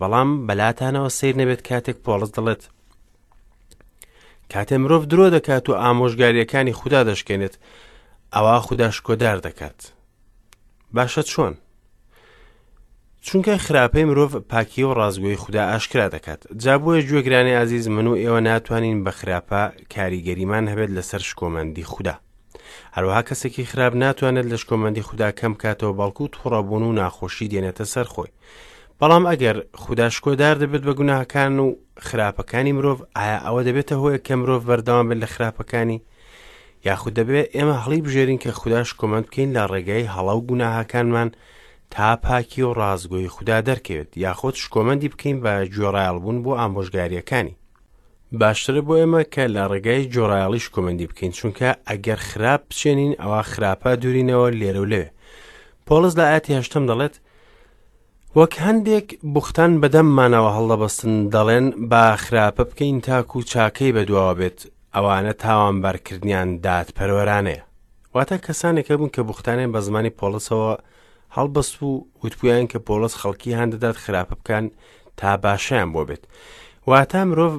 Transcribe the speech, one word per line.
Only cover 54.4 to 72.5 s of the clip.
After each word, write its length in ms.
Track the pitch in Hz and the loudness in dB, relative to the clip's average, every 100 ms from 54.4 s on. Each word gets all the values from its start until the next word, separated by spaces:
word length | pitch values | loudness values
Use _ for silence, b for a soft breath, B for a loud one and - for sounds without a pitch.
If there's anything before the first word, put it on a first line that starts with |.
| 123 | 2
لێرە 260 | 113 101 98 | 2 -2 -2
و 80 | 101 | 0
لەوێ. 160 | 104 80 - B B B B B B - | -2 -4 -10 B B B B B B 2
پۆلس 280 | 151 180 165 | 4 4 4
لە 80 | 151 | 4
ئاەتی 300 | 156 - 135 | 4 2 -2
هەشتم 260 | 120 151 127 | -2 -2 0
دەڵێت، 280 | 117 147 - _ b b b b b b b b _ - | 0 -2 -6 _ b b b b b b b b _ 2
"وەک 200 | 156 160 - | 6 6 4
هەندێک 440 | 185 226 208 214 208 - | 2 2 2 0 0 -10
بوختان 500 | 151 143 - - 170 160 | -4 -2 0 2 4 6
بەدەممانەوە 720 | 143 151 156 135 123 117 107 | 6 6 6 6 6 6 4
هەڵدەبەستن، 640 | 107 113 107 107 - 113 110 104 | 2 2 2 0 -2 0 0 2
دەڵێن، 360 | 110 107 120 131 104 117 | 2 4 4 2 -2 2
با 160 | 117 113 107 | 6 6 4
خراپە 460 | - 117 104 - | 0 2 4 2
بکەین 340 | 120 - 143 131 | -2 -2 -2 -2
تاکو 400 | 131 127 117 127 | 0 -2 -2 -6
چاکەی 520 | 120 120 107 - 135 113 | -4 0 0 2 0 2
بەدواوە 380 | 101 98 92 90 | 2 2 2 2
بێت، 220 | 90 - - _ _ | -2 -6 -18 _ _
ئەوانە 400 | 98 101 95 104 | -2 2 2 0
تاوانبارکردنیان 1120 | 107 113 107 101 98 95 92 - 92 101 95 90 87 | -2 0 2 4 2 -2 -4 -8 -8 -2 0 -2 -2
دادپەروەرانەیە." 1000 | 92 90 87 - 101 101 101 104 98 67 - _ _ _ _ | -2 -2 -2 -4 -2 0 2 0 0 -6 -12 _ _ _ _
واتە 220 | 123 135 185 | -4 -2 -4
کەسانێکە 560 | - 156 170 165 - 147 | -6 -4 0 0 0 0
بوون 140 | 147 | -2
کە 100 | - | -4
بوختانیان 500 | 110 - - 120 127 | -6 -6 -4 -2 -2
بە 80 | 110 | -2
زمانی 360 | 101 107 113 - | -2 -2 -2 -4
پۆلسەوە 540 | 98 107 - 110 110 107 - b b b b | -4 -4 -4 -2 -2 -4 -8 b b b b
هەڵبەست 420 | - 143 147 - - | -4 -2 0 -2 -4
و 140 | 143 131 - _ | -4 -6 -8 _
وتبوویان 500 | 117 - 120 | -10 -2 2